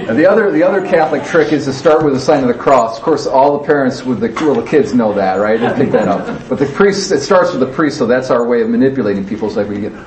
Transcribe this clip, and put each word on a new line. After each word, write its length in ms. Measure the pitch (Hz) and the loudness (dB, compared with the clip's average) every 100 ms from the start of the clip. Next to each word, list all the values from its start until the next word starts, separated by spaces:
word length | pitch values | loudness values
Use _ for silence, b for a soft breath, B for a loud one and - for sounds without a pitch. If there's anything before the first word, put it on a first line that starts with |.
| - | -4
And 100 | 226 | 2
the 60 | 180 | 4
other, 260 | 214 202 | 4 2
the 120 | 151 | 2
other 220 | 180 196 180 | 0 0 0
Catholic 380 | 170 156 143 | 0 0 -2
trick 300 | - 165 147 | -2 0 2
is 120 | 151 135 | 0 -2
to 80 | |
start 300 | 131 165 156 | -2 2 2
with 100 | 151 | 2
the 60 | 131 | 0
sign 220 | 151 147 | 2 2
of 60 | 123 | 2
the 120 | 117 | 0
cross. 360 | 151 131 113 - | 2 2 2 -2
Of 60 | |
course, 240 | 165 147 - | -2 -2 0
all 300 | 135 143 143 | 2 2 2
the 60 | - | 0
parents 380 | 147 131 - | 0 0 -2
with 160 | 127 110 | -4 -2
the 80 | 110 | -4
little 360 | - 156 117 | -2 -2 0
kids 300 | - 151 - | 0 0 2
know 200 | 120 110 | 2 0
that, 220 | 101 95 95 | 0 0 0
right? 240 | 107 113 | 0 0
They 260 | 120 - 131 | 0 0 0
pick 60 | |
that 180 | 120 98 | 0 0
up. 400 | 95 - - - | -2 -4 -10 -6
But 100 | - | -4
the 60 | 139 | -2
priest, 460 | - 202 190 - | 2 2 2 -2
it 100 | 147 | -2
starts 300 | - 185 170 | 2 2 2
with 100 | 143 | 0
the 100 | 123 | -2
priest, 260 | - 151 - | 0 -2 0
so 80 | 113 | 0
that's 240 | 127 123 | 0 0
our 160 | 120 120 | 0 2
way 160 | 120 | 0
of 80 | 110 | 0
manipulating 560 | 117 135 135 104 98 95 | 2 0 0 -2 -2 -4
people. 220 | 107 107 | -6 -4
It's 80 | 107 | -4
like 140 | 101 | -4
we 100 | 101 | -4
get, 140 | 104 - | -8 -10